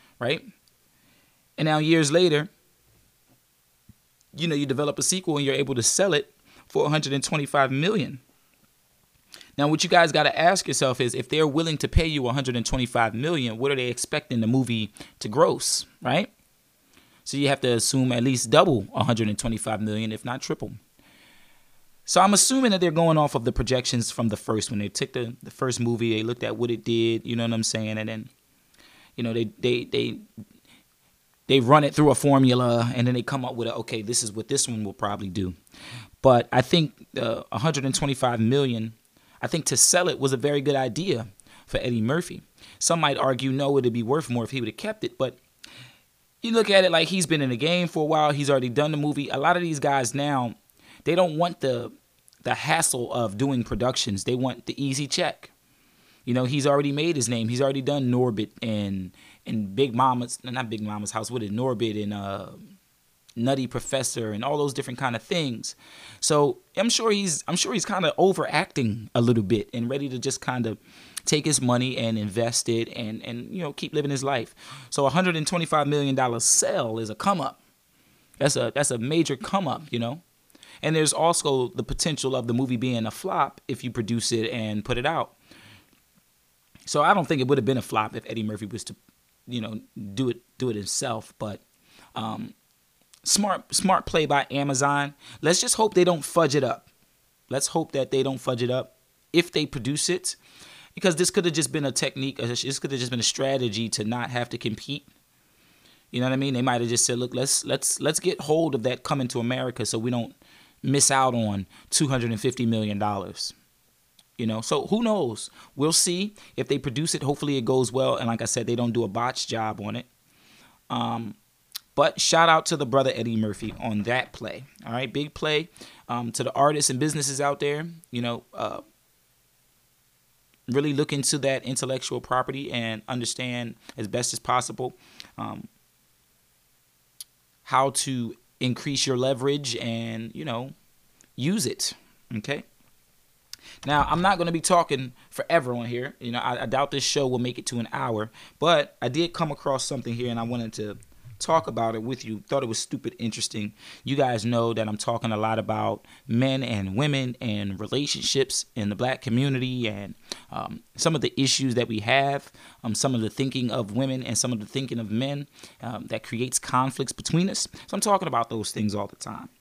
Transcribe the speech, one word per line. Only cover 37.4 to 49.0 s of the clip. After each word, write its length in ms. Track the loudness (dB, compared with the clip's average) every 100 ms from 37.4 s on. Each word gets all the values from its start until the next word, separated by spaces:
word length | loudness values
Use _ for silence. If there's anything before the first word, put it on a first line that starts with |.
| -6
hundred 340 | -2 0 0 0
and 80 |
twenty-five 440 | 0 -2 0 0 2
million, 540 | 4 4 2 -2 -6 -10 _ _ _ -10
I 60 | -4
think 180 | -2 0
to 100 | 4
sell 320 | 4 4 2
it 100 | 2
was 140 | 0
a 20 | 2
very 240 | 0 0
good 160 | 2 0
idea 520 | 0 -2 -2 -2 -6 -14 -20 -20 -6
for 120 | -4
Eddie 240 | 0 0
Murphy. 400 | 2 0 -2 -10 -18 _ -20 -4
Some 220 | 0 2
might 160 | 2 2
argue, 340 | 0 0 0
no, 280 | 0 2 4
it'd 140 | 4
be 100 | 2
worth 260 | 2 0 0
more 160 | -2
if 60 | -2
he 100 | -4
would 80 | -6
have 80 | -6
kept 280 | -8 -6
it. 120 | -6 -4
But 220 | -4 -6 _ _ -20 -20 -20 _ _ _ _ _
you 100 | 0
look 180 | 2 6
at 140 | 6
it 60 | 6
like 180 | 4 2
he's 180 | 0 2
been 160 | 2
in 80 | 2
the 60 | 0
game 320 | 2 2 0
for 140 | 0
a 40 | 2
while. 240 | 4 4
He's 200 | 2 2
already 180 | 2 2
done 220 | 0 0
the 60 |
movie. 320 | 0